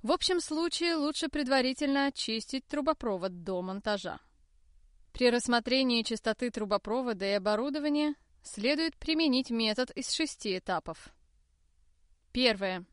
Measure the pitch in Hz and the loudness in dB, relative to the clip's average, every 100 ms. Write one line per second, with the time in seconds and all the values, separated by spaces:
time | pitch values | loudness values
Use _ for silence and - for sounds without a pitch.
0 | 220 349 - 359 - 302 339 - 339 330 | 0 0 2 0 0 -2 -2 0 0 0
1 | 285 302 320 294 262 269 254 262 294 277 | 0 -2 -2 -2 2 2 2 0 0 2
2 | 277 - - 226 - 269 - 294 285 302 | 0 -2 -4 -4 -4 -8 -4 -2 0 0
3 | 240 190 190 175 170 185 185 190 214 202 | -2 -2 -4 -6 -4 -4 -4 -4 -2 -2
4 | 170 - _ _ _ _ _ - - - | -4 -10 _ _ _ _ _ -20 -20 -20
5 | - - 247 240 240 240 233 262 262 233 | -18 2 4 4 2 0 4 2 4 2
6 | 220 220 - 214 196 226 208 202 - 233 | 0 -2 -2 0 -2 -4 0 0 0 -2
7 | 247 202 196 202 190 208 269 294 294 294 | -2 -2 0 0 2 0 0 -2 0 2
8 | 302 285 _ _ - - 226 294 330 - | 0 -2 _ _ -16 -2 0 2 0 -2
9 | - 320 320 254 262 226 220 214 254 - | -2 2 4 2 0 0 0 0 -2 -4
10 | 254 - 311 - 220 185 - 180 - 160 | -6 -2 -4 -4 -4 -4 -2 -4 -4 -14
11 | - _ _ _ _ _ _ _ _ _ | -16 _ _ _ _ _ _ _ _ _
12 | _ _ _ 240 247 208 196 185 185 | _ _ _ 2 2 2 -2 -4 -10